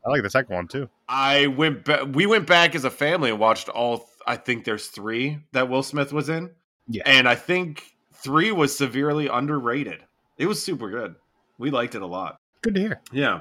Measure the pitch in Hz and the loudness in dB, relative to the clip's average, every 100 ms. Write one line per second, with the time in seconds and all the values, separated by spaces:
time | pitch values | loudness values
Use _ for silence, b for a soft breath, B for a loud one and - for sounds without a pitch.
0 | 113 143 101 127 123 90 87 135 131 _ | 0 0 2 -2 -2 -6 -6 -8 -10 _
1 | - 131 139 143 143 131 156 131 - 147 | -8 -2 2 4 4 2 0 0 0 0
2 | 135 139 202 220 165 175 170 160 131 - | 0 0 4 2 6 6 6 2 -4 0
3 | 147 175 127 107 110 110 - 117 120 117 | 0 2 0 4 4 2 -2 -2 -2 -2
4 | - _ - 117 - 117 113 107 - - | -8 _ -6 -4 -4 -4 -4 -6 -8 -10
5 | 107 113 135 151 - 131 127 131 135 147 | -6 -4 -4 -6 -6 -2 0 -2 -2 -4
6 | 139 147 135 160 180 _ _ _ - 147 | -2 -4 -4 -6 -8 _ _ _ -10 -2
7 | 139 131 127 117 - 180 175 151 - _ | 6 6 6 2 0 -2 -2 -10 -18 _
8 | _ _ 135 147 214 196 139 - 135 123 | _ _ 0 2 2 2 0 0 -2 0
9 | 147 147 147 120 143 147 120 135 117 78 | 0 0 -2 -2 -2 -2 -2 -4 -4 -10
10 | _ _ _ - 180 202 - 143 107 117 | _ _ _ -4 -2 -2 -4 -6 -6 -8
11 | 104 82 _ _ _ _ 135 120 117 113 | -8 -12 _ _ _ _ -2 -2 -2 -6
12 | 92 92 87 - _ _ 233 190 214 160 | -8 -8 -8 -12 _ _ -2 0 -2 -6
13 | - 131 135 87 | -6 -2 0 -2